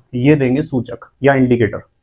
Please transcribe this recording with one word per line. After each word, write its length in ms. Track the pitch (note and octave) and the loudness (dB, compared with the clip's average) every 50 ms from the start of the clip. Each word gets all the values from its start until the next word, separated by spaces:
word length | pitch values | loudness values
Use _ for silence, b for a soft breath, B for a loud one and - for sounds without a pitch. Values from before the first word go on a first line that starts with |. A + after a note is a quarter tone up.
| _ _ - | _ _ -6
ये 200 | B2 B2 C#3 D#3 | -2 2 2 2
देंगे 260 | C#3+ C3+ B2 B2 C#3+ | 2 2 0 -2 -2
सूचक 480 | D3 - - B2+ A#2 - - - - - _ _ B2 | -4 -4 -4 -6 -6 -6 -10 -16 -18 -20 _ _ 0
या 100 | C3+ C#3 | 0 2
indicator। 480 | C3 C3 A#2+ B2 A#2+ A#2 G2 G#2 F#2+ - _ _ _ | 2 2 2 2 2 0 -2 -4 -6 -12 _ _ _